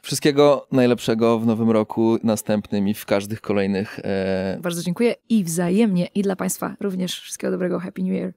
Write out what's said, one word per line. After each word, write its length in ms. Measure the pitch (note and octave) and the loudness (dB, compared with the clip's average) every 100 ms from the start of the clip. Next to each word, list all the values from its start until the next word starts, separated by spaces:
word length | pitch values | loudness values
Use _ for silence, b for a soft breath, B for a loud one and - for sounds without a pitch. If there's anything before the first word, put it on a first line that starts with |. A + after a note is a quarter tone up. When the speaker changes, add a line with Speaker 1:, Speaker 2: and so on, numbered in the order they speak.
Speaker 1:
Wszystkiego 640 | - C#3+ D#3 C#3 D3 C3+ - | -6 0 2 6 6 4 2
najlepszego 640 | C3+ B2 A#2 - A2+ A#2 A2+ | 2 4 2 0 2 2 4
w 80 | A#2 | 2
nowym 240 | A2 A2+ | 2 2
roku, 480 | A2 G#2+ - A2+ A2+ | 2 2 0 2 2
następnym 640 | A2+ G#2+ - G#2 - G#2 G2 | 0 -2 0 -2 -2 -2 0
i 60 | |
w 120 | A2 - | -2 -2
każdych 340 | G2+ G2+ A2 | -2 -2 -8
kolejnych, 580 | - G2+ G2 F#2+ G#2+ - | -2 0 0 -2 -4 -8
e, 540 | - G2 F#2+ F#2+ F#2+ - | -4 -2 -2 -2 -4 -4
Speaker 2:
Bardzo 200 | F3 E3+ | -6 -6
dziękuję 320 | F3 F3 A#3 - _ | -6 0 0 0 _
i 160 | A3+ | 0
wzajemnie 600 | E3+ E3 F3 G3 A#3 F3+ F3 | 0 -2 0 2 2 2 0
i 80 | G#3+ | -2
dla 140 | G3 F#3+ | -2 -2
państwa 400 | F#3 - - - | -4 -4 -8 -6
również 400 | G3+ F#3 F3+ - | -6 -4 -6 -8
wszystkiego 300 | - - - | -12 -8 -6
dobrego. 300 | F#3 F3+ F3 | -2 -2 -4
Happy 220 | F#3 F#3 | -6 -6
New 100 | F#3 | -4
Year. 180 | F#3+ F#3 | -2 -4